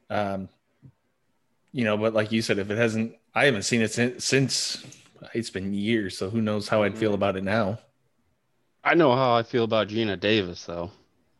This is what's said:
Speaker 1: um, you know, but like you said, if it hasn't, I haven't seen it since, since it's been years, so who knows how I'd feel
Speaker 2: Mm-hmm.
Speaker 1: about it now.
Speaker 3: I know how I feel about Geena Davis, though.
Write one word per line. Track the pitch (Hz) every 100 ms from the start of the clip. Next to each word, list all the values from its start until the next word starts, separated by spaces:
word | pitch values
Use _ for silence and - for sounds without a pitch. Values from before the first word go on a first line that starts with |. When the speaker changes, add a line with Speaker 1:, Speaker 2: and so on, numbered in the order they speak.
| -
Speaker 1:
um, | 104 101 98 92 _ _ _ 135 _ _ _ _ _ _ _ _
you | 147
know, | 113 104
but | 110
like | 110 107
you | 113
said, | 113 104
if | 98
it | 104
hasn't, | 117 110 113 - _
I | -
haven't | 139 110
seen | 95 120
it | 107
since, | - 120 123
since | - 135 135 - - - - - - _ -
it's | 120 113
been | 98 98
years, | 101 101 117 98 -
so | 95
who | 113
knows | 107 107 101
how | 110
I'd | 104 107
feel | 110
Speaker 2:
Mm-hmm. |
Speaker 1:
about | 101 101 95
it |
now. | 95 110 101 113 - _ _ _ _ _ _ _ _ _
Speaker 3:
I | -
know | 156 156
how | 123 131 117
I |
feel | 113 127
about | 113 110 101
Geena | 107 113 92
Davis, | 101 110 90 87
though. | - 85 87 - _ _ _ _